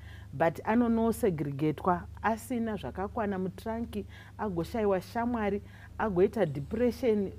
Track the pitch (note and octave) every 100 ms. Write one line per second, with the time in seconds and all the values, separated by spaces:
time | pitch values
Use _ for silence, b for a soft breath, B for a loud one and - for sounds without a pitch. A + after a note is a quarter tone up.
0 | B B B C3+ E3 - - A#3 A#3 A3+
1 | A3+ A3 A3 D3+ D3+ C#3 D#3 D3 F#3+ F3
2 | - - G3+ A3 - A#3+ A3+ G#3 B2 F#3
3 | G3 B3 G3+ F#3+ F#3 F#3 A3+ A3+ A#3 G#3
4 | F#3+ B B B G#3+ E3+ E3 A#3+ G#3 F#3
5 | - A#3 A#3+ A#3 G3+ G3+ B B B -
6 | A3 F3 G3+ A3 E3 C#3 C#3 A3+ B3 A#3+
7 | B3+ G#3 F#3+